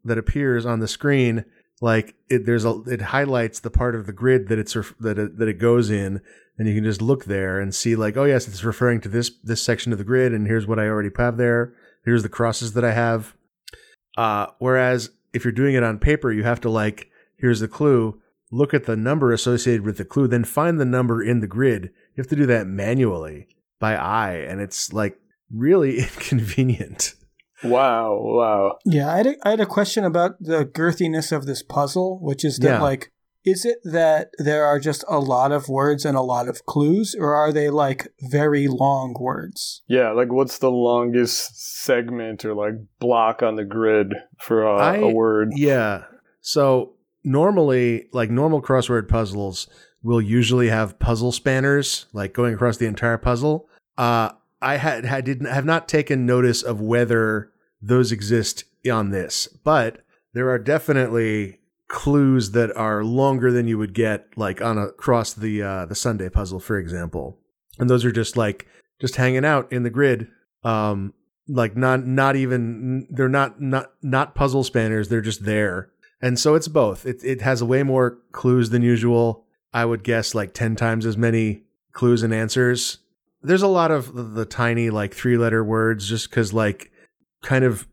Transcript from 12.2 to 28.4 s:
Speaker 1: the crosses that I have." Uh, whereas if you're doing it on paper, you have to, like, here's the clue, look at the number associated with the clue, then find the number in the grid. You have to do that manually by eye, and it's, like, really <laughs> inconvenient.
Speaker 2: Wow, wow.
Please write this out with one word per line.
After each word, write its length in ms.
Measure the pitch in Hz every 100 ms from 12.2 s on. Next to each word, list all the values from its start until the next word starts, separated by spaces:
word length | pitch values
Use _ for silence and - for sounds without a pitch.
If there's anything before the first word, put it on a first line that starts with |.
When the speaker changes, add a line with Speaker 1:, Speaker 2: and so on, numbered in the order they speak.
Speaker 1:
the 60 | 104
crosses 440 | - 117 110 117
that 120 | 113 120
I 80 |
have." 420 | 113 117 113 107 _ _ _ - - _ _ _ -
Uh, 320 | 113 104 101 -
whereas 500 | 127 131 127 127 120 _ _
if 100 | 120
you're 80 | 123
doing 240 | 113 139 131
it 80 |
on 160 | 113 107
paper, 320 | 147 147 127
you 120 | 107
have 180 | 117 120
to, 80 | 117
like, 400 | 110 107 104 - _ _ _
here's 220 | 127 113
the 80 | 110
clue, 540 | - 147 123 113 - _ _ _
look 220 | 117 143
at 120 | 147 -
the 100 | 110
number 380 | 120 151 127
associated 480 | 113 123 120 127 113
with 160 | 104 101
the 80 | 92
clue, 220 | 143 127
then 160 | 120
find 360 | 110 147 170 165
the 60 | 127
number 380 | 123 123 117
in 160 | 107 120
the 80 | 104
grid. 380 | 104 135 104 90 _ _ -
You 60 |
have 60 | 131
to 60 | 147
do 100 | 131
that 220 | 117 95
manually 800 | 98 101 131 117 85 78 76 - _ _ -
by 160 | 110 95
eye, 400 | 82 110 101 85 69
and 140 | 95
it's, 320 | 101 - -
like, 260 | 104 101 - _ _ -
really 480 | 110 139 190 139 120
<laughs> 20 |
inconvenient. 1120 | 127 - - 131 107 107 127 113 78 - - - _ _ _ _
Speaker 2:
Wow, 560 | 117 123 135 113 110 104
wow. 560 | 113 117